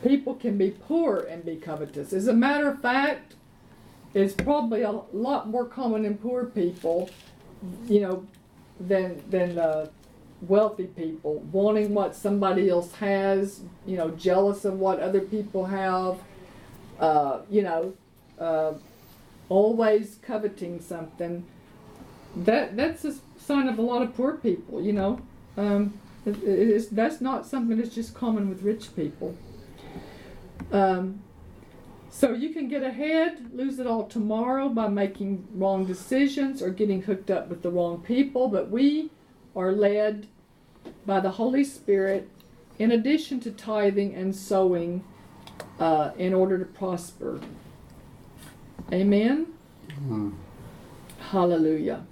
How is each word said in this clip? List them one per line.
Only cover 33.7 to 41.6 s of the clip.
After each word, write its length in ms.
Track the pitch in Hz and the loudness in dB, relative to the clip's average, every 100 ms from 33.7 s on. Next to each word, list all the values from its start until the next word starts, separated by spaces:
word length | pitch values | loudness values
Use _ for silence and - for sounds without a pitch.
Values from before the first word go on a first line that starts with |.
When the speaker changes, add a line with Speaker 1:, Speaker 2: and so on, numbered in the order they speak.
| 269 | -4
Speaker 1:
it 80 | 247 | -2
all 180 | 226 214 | -2 -2
tomorrow 600 | 233 208 220 247 269 277 | -4 -2 0 0 0 0
by 180 | 226 214 | 0 0
making 600 | 202 196 - 196 190 - | 0 0 -2 -4 -4 -6
wrong 320 | 185 190 196 190 | -2 0 0 -2
decisions 760 | 180 - 262 277 285 277 269 | -4 -2 2 2 2 -4 -2
or 80 | 185 | -4
getting 340 | 185 214 190 | 0 0 0
hooked 260 | 190 190 - | 0 -4 0
up 180 | 180 - | -2 -2
with 120 | 170 | -6
the 80 | 180 | -2
wrong 320 | 175 170 170 | 0 0 -2
people, 460 | - 247 277 247 254 | -2 2 2 2 0
but 220 | 196 - | 0 -2
we 400 | 220 277 302 311 - _ - - 190 | 4 4 4 -4 -12 _ -20 -12 -2
are 160 | 185 | 0
led 560 | 202 202 208 214 214 208 _ _ _ _ - - - - | 4 4 4 0 -2 -12 _ _ _ _ -20 -20 -12 0
by 140 | 196 | 2
the 120 | 190 | 2
Holy 320 | 190 233 269 | 0 2 2